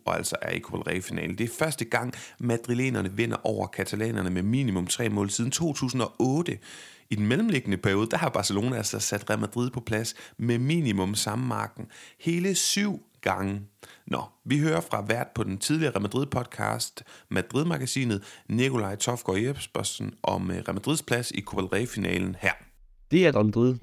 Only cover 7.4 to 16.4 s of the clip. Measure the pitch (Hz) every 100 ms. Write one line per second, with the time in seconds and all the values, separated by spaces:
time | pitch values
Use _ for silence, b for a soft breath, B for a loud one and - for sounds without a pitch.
7.4 | 226 143 104 92 104 98 110 - 151 -
8.4 | - 101 123 120 104 107 - 104 - 107
9.4 | 107 120 123 123 113 107 113 - B B
10.4 | 117 120 131 170 131 101 92 104 107 113
11.4 | 127 107 107 - - B B B 165 170
12.4 | 190 185 - 202 208 170 - - 98 92
13.4 | 98 101 101 _ B B - 62 - _
14.4 | 117 143 156 165 - 107 107 117 131 -
15.4 | 101 98 - 156 147 101 101 123 139 135